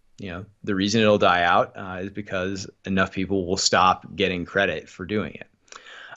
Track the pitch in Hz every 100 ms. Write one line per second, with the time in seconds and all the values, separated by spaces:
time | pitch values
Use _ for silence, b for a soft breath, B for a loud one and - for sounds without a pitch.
0 | _ - 98 87 - _ 104 95 101 113
1 | 107 104 95 87 87 95 127 - 98 92
2 | 98 92 104 98 92 98 101 - - 95
3 | 95 - 92 98 87 95 - 101 92 -
4 | - 87 95 90 85 98 95 78 - -
5 | 90 107 85 - - _ _ B B B
6 | B